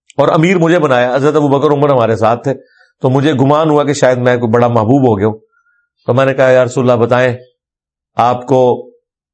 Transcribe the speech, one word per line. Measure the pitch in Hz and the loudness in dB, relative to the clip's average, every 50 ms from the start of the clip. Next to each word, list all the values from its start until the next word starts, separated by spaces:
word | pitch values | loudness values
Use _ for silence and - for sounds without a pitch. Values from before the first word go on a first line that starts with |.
| _ - _ | _ -8 _
اور | - 143 160 | -2 0 0
امیر | 175 165 160 180 196 170 | 2 0 0 0 0 0
مجھے | 160 165 170 175 | 0 0 2 0
بنایا، | 151 139 127 123 123 123 123 | 0 0 0 0 0 0 -2
حضرت | 139 131 151 147 | 0 0 0 0
ابو | 156 147 135 | 0 0 0
بکر | 139 135 139 151 | 0 0 0 0
عمر | 147 139 147 143 | 0 0 0 0
ہمارے | 135 123 113 110 113 | 0 0 0 0 -2
ساتھ | 104 110 107 120 - | 0 0 -2 -2 -2
تھے، | - 135 127 - - _ _ _ _ _ _ _ | -4 -6 -6 -6 -10 _ _ _ _ _ _ _
تو | - 131 | -4 -2
مجھے | 127 139 135 156 | 0 0 0 0
گمان | 147 123 135 135 147 151 165 156 | 0 0 0 0 2 0 0 0
ہوا | 147 147 143 | 0 0 0
کہ | 139 | -2
شاید | 139 - 139 127 127 123 | -2 0 0 0 0 0
میں | 123 123 123 | 0 0 0
کوئی | 120 120 110 | 0 -2 -2
بڑا | 117 120 123 120 | 0 0 0 0
محبوب | 120 113 107 110 135 143 131 120 | 0 0 0 2 2 2 2 2
ہو | 107 95 | 0 0
گیا | 104 | -2
ہوں۔ | 110 107 - _ _ _ _ _ _ _ _ _ _ _ _ _ | -2 -4 -6 _ _ _ _ _ _ _ _ _ _ _ _ _
تو | - 120 | -2 -2
میں | 131 135 | 0 0
نے | 135 131 | 0 0
کہا، | - 131 131 | 0 2 2
"یا | 127 127 127 | 2 2 0
رسول | 117 - 139 120 127 | 0 -2 -2 0 0
اللہ، | 123 113 117 | 0 0 0
بتائیں | 113 123 123 127 127 113 - - _ _ _ _ _ _ _ _ _ _ _ _ _ _ | 0 0 0 0 -2 -4 -6 -12 _ _ _ _ _ _ _ _ _ _ _ _ _ _
آپ | - 117 123 123 123 - | -2 0 0 -2 -4 -2
کو | 139 135 127 127 123 110 - - - - _ _ _ _ _ _ _ | 0 0 2 2 2 0 -2 -6 -14 -20 _ _ _ _ _ _ _